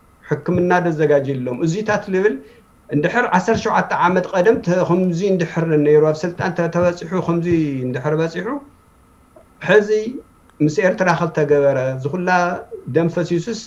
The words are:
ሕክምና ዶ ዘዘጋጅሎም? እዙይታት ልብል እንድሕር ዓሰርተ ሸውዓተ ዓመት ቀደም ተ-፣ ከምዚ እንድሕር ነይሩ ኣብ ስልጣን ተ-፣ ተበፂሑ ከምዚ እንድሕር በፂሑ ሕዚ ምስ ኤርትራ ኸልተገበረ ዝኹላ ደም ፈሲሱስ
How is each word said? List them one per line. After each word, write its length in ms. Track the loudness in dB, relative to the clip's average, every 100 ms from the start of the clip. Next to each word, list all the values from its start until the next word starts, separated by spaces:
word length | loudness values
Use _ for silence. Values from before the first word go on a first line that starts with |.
| _ _
ሕክምና 460 | -8 -6 -2 0 2
ዶ 120 | 2 0
ዘዘጋጅሎም? 720 | 0 2 2 0 -4 -6 -2
እዙይታት 440 | -2 -2 -2 -4 -2
ልብል 280 | 0 0 -2 -8 -20 _ _ -6
እንድሕር 360 | -2 0 0 0
ዓሰርተ 320 | 0 0 -2
ሸውዓተ 300 | 0 -2 0 0
ዓመት 280 | 0 0 0
ቀደም 280 | 2 2 2
ተ-፣ 240 | 0 0
ከምዚ 380 | 2 2 0 0 0
እንድሕር 380 | 0 -2 -2 0 2
ነይሩ 260 | 4 6
ኣብ 120 | 4 2
ስልጣን 340 | -4 -4 -4
ተ-፣ 160 | -2 -2
ተበፂሑ 420 | 0 0 0 -4 -4
ከምዚ 260 | -2 -2 0 0 0 -2
እንድሕር 340 | -4 -4 -2 0
በፂሑ 320 | -2 -4 -6 -8 -10 _ _ _ _ _ _ -20 -20 _
ሕዚ 280 | 2 4 4 0 -2 -10 -14 _ _ -2
ምስ 140 | 0 2
ኤርትራ 300 | 0 2 0
ኸልተገበረ 680 | 0 0 0 2 4 4 2 -2 -4
ዝኹላ 320 | -6 -4 0 2 0 -4 -10 -14 -4
ደም 220 | 0 0
ፈሲሱስ 520 | 0 -2 -2 -2 -8